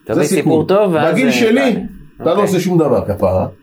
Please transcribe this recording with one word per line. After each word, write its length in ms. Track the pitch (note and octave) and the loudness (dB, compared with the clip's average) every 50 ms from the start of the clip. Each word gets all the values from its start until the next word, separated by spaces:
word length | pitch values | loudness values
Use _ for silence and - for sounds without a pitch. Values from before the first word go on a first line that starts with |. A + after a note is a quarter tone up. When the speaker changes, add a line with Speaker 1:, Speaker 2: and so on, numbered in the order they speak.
| - | -8
Speaker 1:
תביא 180 | - A2 C#3+ | -4 -2 -2
Speaker 2:
זה 60 | D3 D3 | 0 0
Speaker 1:
סיפור 140 | F#3+ D3+ - D#3 D#3+ D#3 | 0 0 0 2 0 0
Speaker 2:
סיכון. 40 | - | 2
Speaker 1:
טוב, 260 | - F#3+ G#3 G#3+ F#3+ E3 | 2 2 2 2 2 0
ואז, 200 | D3+ - E3+ E3+ | 0 0 0 0
Speaker 2:
בגיל 120 | A3+ C4 | 0 0
Speaker 1:
אה, 60 | A#3+ | 0
Speaker 2:
שלי, 400 | - - A#3 A3 A#3+ C4+ C#4 B3 | 0 2 2 2 2 2 2 0
Speaker 1:
תענה. 120 | G3+ F#3+ - - - - - - _ | -2 -2 -6 -10 -14 -16 -20 -20 _
Speaker 2:
אתה 80 | - - | -6 -2
לא 60 | D#3+ | -2
Speaker 1:
אוקיי. 160 | F3+ G3 - | 0 0 0
Speaker 2:
עושה 140 | E3+ F#3 F3 | 0 0 0
שום 180 | - F#3 F3+ E3 | 0 0 2 2
דבר, 260 | D3+ C3+ A#2+ G2 - - | 2 2 0 0 0 -4
כפרה, 380 | F#2+ - G2+ F2+ - F#2 - - - - | -4 -2 0 0 0 0 -2 -4 -8 -14